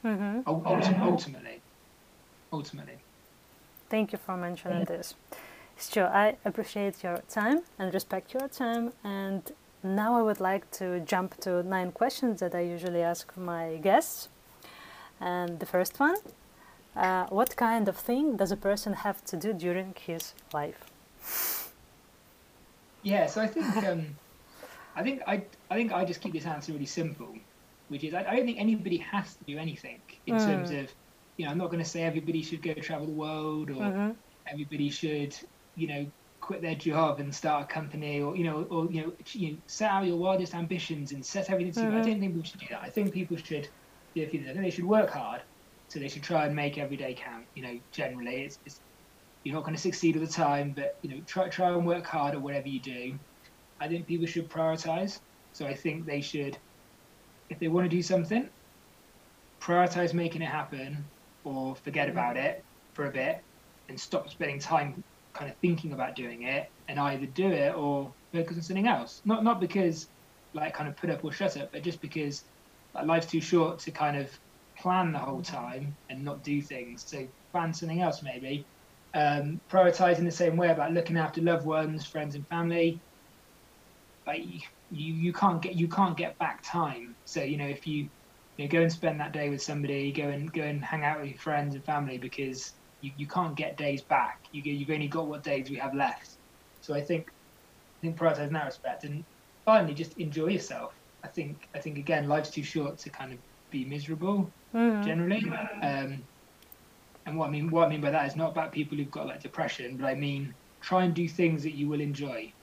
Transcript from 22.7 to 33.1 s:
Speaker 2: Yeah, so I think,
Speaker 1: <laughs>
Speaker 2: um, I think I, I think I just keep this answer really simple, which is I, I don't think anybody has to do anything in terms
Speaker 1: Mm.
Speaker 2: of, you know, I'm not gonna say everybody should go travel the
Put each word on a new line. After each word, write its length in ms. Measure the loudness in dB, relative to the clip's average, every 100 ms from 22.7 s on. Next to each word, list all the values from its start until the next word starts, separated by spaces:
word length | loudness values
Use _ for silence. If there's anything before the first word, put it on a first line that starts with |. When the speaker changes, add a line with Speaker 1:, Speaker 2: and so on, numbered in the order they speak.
| -20 -20 -8
Speaker 2:
Yeah, 220 | 2 4 4
so 140 | 2
I 60 | 0
think, 180 | 0 0 2
Speaker 1:
<laughs> 60 | 2
Speaker 2:
um, 180 | 0 -4 -10 -18 -20 -20 -20 -18 -18 -10 -2
I 80 |
think 180 | -2 -2 -2
I, 160 | -2 -2 -18 -2
I 60 | 0
think 160 | 2
I 120 | 2 0
just 160 | -2
keep 120 | -4
this 120 | -4 -4
answer 280 | -6 -6
really 120 | -6 -4
simple, 500 | -2 -4 -6 -12 -14 -20 -20 -20 -20 -12
which 140 | -8
is 100 | -4
I, 120 | -2 2
I 80 | 2
don't 100 | 2
think 140 | 2
anybody 380 | 2 2 2 -2
has 380 | 0 -4 -4 -12
to 80 | -10
do 120 | -6
anything 420 | -6 -8 -14 -18 -20 -12 0
in 120 | 4
terms 340 | 4 4 0
Speaker 1:
Mm. 120 | -4
Speaker 2:
of, 100 | -6 -12 -20 -20 -14 -6
you 80 | -2
know, 60 |
I'm 60 | -2
not 120 | 0
gonna 160 | -2 -2
say 160 | 0
everybody 380 | 0 0 -2 -2
should 200 | -2 -4
go 120 | -4
travel 320 | -4 -4 -4
the 60 | -4